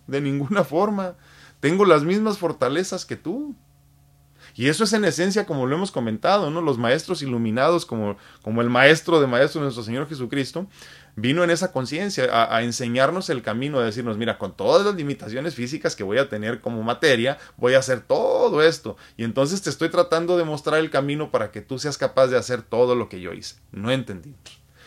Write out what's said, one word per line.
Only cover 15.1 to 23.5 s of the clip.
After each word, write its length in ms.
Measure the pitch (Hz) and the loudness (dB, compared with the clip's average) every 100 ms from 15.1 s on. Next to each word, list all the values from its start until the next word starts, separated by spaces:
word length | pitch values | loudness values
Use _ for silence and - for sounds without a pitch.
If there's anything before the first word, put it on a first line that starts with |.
| 131 - 117 160 123 | -8 -8 -8 -8 -8
físicas 400 | 123 151 160 - | -8 -4 -6 -4
que 80 | |
voy 140 | 98 110 | -2 0
a 100 | 107 | 0
tener 320 | 104 107 123 | -4 -6 -6
como 240 | - 113 | -6 -6
materia, 540 | 110 127 160 123 123 143 - - | -4 0 2 4 2 -4 -12 -2
voy 200 | 123 131 | 4 4
a 40 | |
hacer 220 | 131 123 | 2 -4
todo 600 | - 147 - - 247 156 | 0 0 2 2 2 4
esto. 360 | 160 156 113 - - - | 4 2 -8 -12 -16 -8
Y 80 | |
entonces 380 | 117 110 139 190 | -4 0 0 0
te 80 | 165 | -6
estoy 200 | 135 123 | -4 0
tratando 480 | 175 175 160 170 180 | 2 2 2 2 0
de 60 | |
mostrar 360 | 160 147 - 156 | 0 -4 0 0
el 100 | 160 | 0
camino 420 | 143 139 147 151 | -2 -2 -4 -2
para 200 | 120 107 | -2 -2
que 100 | 107 | -8
tú 180 | 104 131 | -10 -6
seas 180 | 143 135 | -6 -2
capaz 300 | 135 - 131 | -2 4 4
de 100 | 123 | 4
hacer 240 | 107 123 | 0 -6
todo 340 | 113 113 123 123 | -2 2 4 4
lo 120 | 104 | -2
que 140 | 92 | -8
yo 100 | 90 | -10
hice". 220 | 90 - | -12 -14